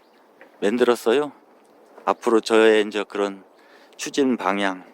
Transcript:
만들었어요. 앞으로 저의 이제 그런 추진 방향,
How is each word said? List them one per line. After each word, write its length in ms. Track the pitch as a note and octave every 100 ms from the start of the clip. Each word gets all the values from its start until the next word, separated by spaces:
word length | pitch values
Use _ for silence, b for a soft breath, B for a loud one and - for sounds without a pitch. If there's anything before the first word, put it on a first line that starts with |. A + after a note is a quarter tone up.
| _ _ _ _ - _
만들었어요. 720 | G2 A#2+ A#2+ A#2 A2+ B2+ D3 - _ _ _ _ _ - -
앞으로 340 | G2 - A2+
저의 480 | - A2 A2 G#2+ G#2
이제 160 | G#2 G2+
그런 380 | G2+ G2+ G2 - b b b b -
추진 400 | - C#3+ C3 A#2
방향, 480 | F#2 G2 G2 F#2 -